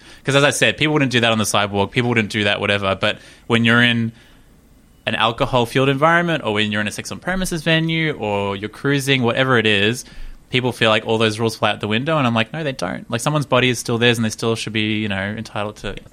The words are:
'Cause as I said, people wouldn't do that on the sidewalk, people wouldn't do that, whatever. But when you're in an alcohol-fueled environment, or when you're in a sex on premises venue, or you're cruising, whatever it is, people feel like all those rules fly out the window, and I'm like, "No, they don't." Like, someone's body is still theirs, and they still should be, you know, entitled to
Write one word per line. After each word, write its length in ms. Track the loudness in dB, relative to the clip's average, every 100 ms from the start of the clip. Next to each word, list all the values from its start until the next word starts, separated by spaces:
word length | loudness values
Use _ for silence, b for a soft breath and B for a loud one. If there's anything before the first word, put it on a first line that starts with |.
| B B
'Cause 100 | 0
as 100 | 2
I 60 | 2
said, 260 | 4 0 2
people 160 | 0
wouldn't 200 | 2 2
do 80 | 2
that 120 | 2
on 60 | 2
the 80 | 2
sidewalk, 460 | 0 0 0 0
people 180 | 0 2
wouldn't 180 | 0 0
do 160 | 0
that, 160 | 0 0
whatever. 340 | 0 0 0
But 240 | 0 -2 -4 B B -2
when 180 | 2
you're 180 | 4 6
in 300 | 6 2 -2 -6 b b b b _ _ _ _ -6
an 80 |
alcohol-fueled 760 | 0 0 0 0 0 0 2 0
environment, 540 | 2 2 2 0 -2
or 80 | -2
when 180 | 0 0
you're 100 | -2
in 60 | -4
a 40 |
sex 180 | -6 -10
on 80 | -10
premises 440 | -6 -4 -4 -2
venue, 500 | 0 0 0 -2 -2
or 440 | -2 -2 -2 -2 -4
you're 120 | -8
cruising, 540 | -4 -2 0 0 2
whatever 360 | 2 2 2 2
it 80 | 4
is, 380 | 2 2 0 b b b b -6
people 200 | -2 -2
feel 180 | 0 2
like 160 | 2
all 140 | 2 0
those 220 | 0 0
rules 160 | -2 0
fly 140 | -2
out 100 | -2
the 80 | -2
window, 280 | -2 0 0
and 100 | 2
I'm 60 |
like, 180 | 0 -2
"No, 100 | -4
they 100 | -6
don't." 380 | -6 -6 -8 -8
Like, 100 | -4
someone's 260 | -2 -2 0
body 240 | 2 2
is 80 | 0
still 200 | -2 0
theirs, 200 | 2 2
and 60 |
they 60 | -2
still 240 | -2 -2
should 180 | -2 -4
be, 260 | -4 -2 -2
you 100 | -4
know, 260 | -4 -4 -6
entitled 400 | -8 -8 -8 -8
to 200 | -10 -10 -14